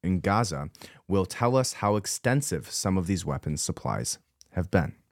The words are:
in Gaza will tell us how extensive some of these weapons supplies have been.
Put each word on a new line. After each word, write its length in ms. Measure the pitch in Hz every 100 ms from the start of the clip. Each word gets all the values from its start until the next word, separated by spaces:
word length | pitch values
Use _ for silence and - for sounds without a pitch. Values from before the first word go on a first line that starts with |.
in 180 | 90 92
Gaza 500 | 95 104 113 71 73 _ - - -
will 180 | 98 92
tell 300 | - 120 131
us 180 | 127
how 220 | - 104 107
extensive 720 | 101 - 120 135 139 80 -
some 260 | - 101 95
of 100 | 87
these 180 | 95
weapons 380 | 80 69 - 76
supplies 560 | - - - 52 60 - _ _ _
have 180 | - 87
been. 240 | 98 69 - _